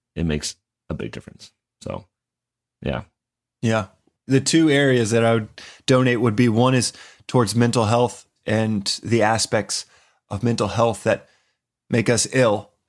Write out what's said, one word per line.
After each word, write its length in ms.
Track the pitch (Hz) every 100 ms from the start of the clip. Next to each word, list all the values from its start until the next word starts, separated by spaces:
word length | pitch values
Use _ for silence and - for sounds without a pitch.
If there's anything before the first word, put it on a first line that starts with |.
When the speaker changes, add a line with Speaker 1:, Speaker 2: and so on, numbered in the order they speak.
| _ -
Speaker 1:
it 100 | 82
makes 300 | 76 - - _ _ -
a 40 |
big 180 | 78 58
difference. 400 | - - - - _ _ _
So, 240 | - - - _ _ _ _ _ _ _
yeah. 220 | 73 60 - _ _ _ _ _
Speaker 2:
Yeah. 260 | 113 110 95 _ _ _ -
The 140 | 135
two 280 | 139 160 160
areas 400 | 139 139 127 107
that 160 | 117 113
I 80 |
would 160 | 113 107 - - - -
donate 340 | 127 127 120
would 140 | 117 104
be, 120 | 123
one 260 | 107 127 127
is 180 | - - - - -
towards 280 | 127 104 110
mental 300 | 120 120 107
health 420 | 120 123 - - _ -
and 400 | 107 110 107 98 -
the 220 | - 113
aspects 640 | 107 110 - 113 101 - - _ _ _ -
of 140 | 101
mental 240 | 117 117 104
health 360 | 107 117 110
that 240 | 113 101 - _ _ _ _ _ -
make 200 | 120 113
us 180 | 117 -
ill. 380 | 131 117 104 - _